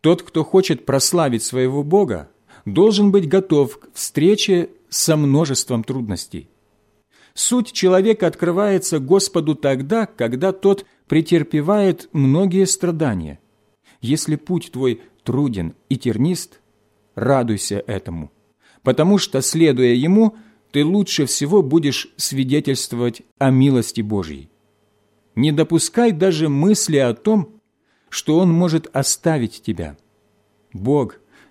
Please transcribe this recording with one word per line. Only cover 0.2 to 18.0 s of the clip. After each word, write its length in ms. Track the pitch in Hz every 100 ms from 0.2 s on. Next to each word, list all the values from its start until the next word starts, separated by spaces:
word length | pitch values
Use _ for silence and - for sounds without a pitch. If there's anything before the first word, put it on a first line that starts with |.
кто 200 | - -
хочет 420 | 151 190 190 147
прославить 600 | - 135 - 175 151 117
своего 400 | - 127 131 139
Бога, 460 | 147 190 185 92 73 _ _ -
должен 480 | - 98 208 202 202
быть 160 | 196 160
готов 500 | 190 190 151 135 -
к 140 | -
встрече 800 | - - - 160 208 - 180 165 _ _
со 280 | - - 156
множеством 680 | 147 139 160 131 - 120
трудностей. 640 | 110 127 113 87 - - - _ _ _ _ _ _ _ _
Суть 360 | - - 247 220
человека 560 | - 185 185 202 220 175
открывается 720 | - 170 170 208 190 190 160
Господу 560 | 131 190 190 175 151
тогда, 520 | 156 139 135 135 226 208
когда 460 | - 117 127 190
тот 320 | 190 196 196 - _ _
претерпевает 1000 | 147 165 170 147 151 147 208 196 175 -
многие 540 | 160 135 147 196 180 185
страдания. 720 | - 175 160 151 98 78 71 _ _ _ _ _ _
Если 340 | 113 156 -
путь 380 | 151 - 180 -
твой 280 | 123 131 113 - _
труден 520 | - 123 143 104 85 - _
и 80 | 135
тернист, 640 | 123 107 143 175 - _ _ _ _ _ _
радуйся 680 | - 110 135 120 107 - 101 -
этому, 460 | 98